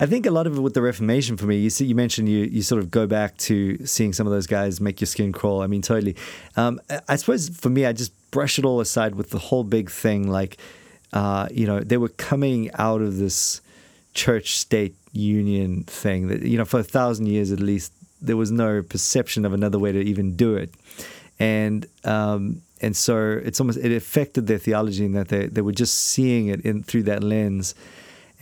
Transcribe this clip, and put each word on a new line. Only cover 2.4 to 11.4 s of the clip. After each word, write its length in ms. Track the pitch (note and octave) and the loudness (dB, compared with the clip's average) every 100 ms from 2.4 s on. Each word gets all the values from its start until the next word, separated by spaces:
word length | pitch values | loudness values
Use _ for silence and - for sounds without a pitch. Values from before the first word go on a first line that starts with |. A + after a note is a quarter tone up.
you 180 | G#2+ A2 | 2 -2
sort 200 | G2 A#2 | 0 0
of 80 | F#2 | 2
go 160 | A#2 G#2+ | 0 2
back 300 | G#2+ G#2 - | 2 0 -4
to 480 | - G#2 G2 F#2+ C3 | 0 2 2 -2 -4
seeing 260 | - G#2+ | 0 0
some 140 | F#2 G#2+ | 0 0
of 60 | |
those 140 | G2+ F2+ | 0 0
guys 340 | G#2 G2+ F2 | 0 0 0
make 180 | G2+ F#2+ | -4 -2
your 60 | G2+ | -4
skin 260 | - G2+ | -2 -2
crawl. 300 | F#2+ G#2 G2 | 0 0 0
I 40 | F#2+ | 0
mean, 160 | G2+ | -2
totally. 340 | F#2 A2+ G#2 F2+ - - - - | 0 0 0 -4 -10 -16 -8 0
Um, 240 | A#2 B2 - | 0 -2 -8
I, 100 | C#3+ - | -10 -2
I 60 | C#3+ | -2
suppose 320 | - B3 D3+ | 2 0 -2
for 220 | E3+ B2 | -2 0
me, 160 | B2+ C3 | 2 2
I 60 | |
just 200 | A#2 A#2 - _ | 0 -6 -10 _
brush 280 | C#3+ C#3+ - | -2 0 0
it 60 | |
all 160 | C3+ B2 | 2 2
aside 340 | A2 - A2 | 0 0 0
with 160 | G2 G2 | -2 -6
the 80 | G#2 | -6
whole 240 | - B2+ | 0 0
big 260 | A2 A2+ F#2 | 2 0 0
thing. 380 | - A#2 G#2 G2 | -2 0 0 0
Like, 260 | F#2+ F#2+ - - - - - _ | 0 -2 -8 -20 -20 -20 -20 _
uh, 360 | - G2+ G2 | -2 0 0